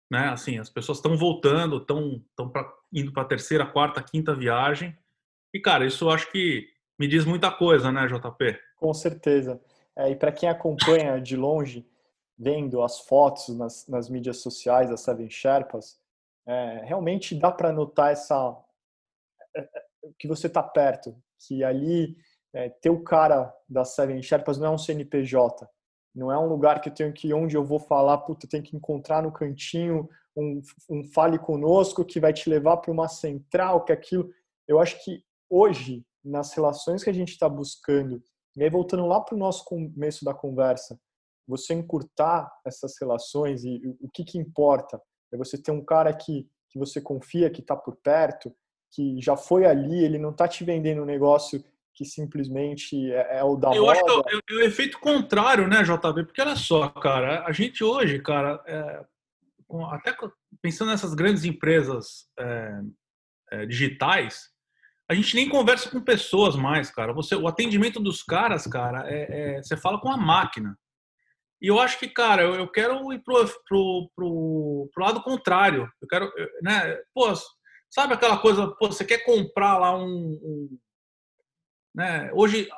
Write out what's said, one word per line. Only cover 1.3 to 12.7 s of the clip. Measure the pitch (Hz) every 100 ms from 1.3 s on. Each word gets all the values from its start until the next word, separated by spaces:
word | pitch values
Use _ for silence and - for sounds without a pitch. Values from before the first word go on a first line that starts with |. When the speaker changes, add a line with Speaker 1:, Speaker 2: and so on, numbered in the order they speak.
| 160 143 151 165 139 -
Speaker 1:
tão, | 147 147 123 - -
tão | 123
pra, | 139 131 - _
indo | 156 135
pra | 135
terceira, | 131 127 - 156 135
quarta, | 156 147 147
quinta | - 160 156 135
viagem. | 120 120 139 147 175 160 _ _ _ _ _
E, | 196
cara, | 202 151 131
isso | 131
eu | 165
acho | 160 -
que | 196 180 123 - _ _ -
me | 143
diz | 160 156
muita | 175 185
coisa, | 180 175 151 127
né, | 135 127
J | 123 123
P? | - 123 101 - _
Speaker 2:
Com | 156
certeza. | 156 170 160 151 143 127 127 _ _ _ -
É, | 135
e | 135
pra | 147
quem | 147 170
acompanha | 170 165 147 - 160 147 131
de | 123 131
longe, | 139 156 135 120 120 _ _ _ _ _
vendo | 120 151 143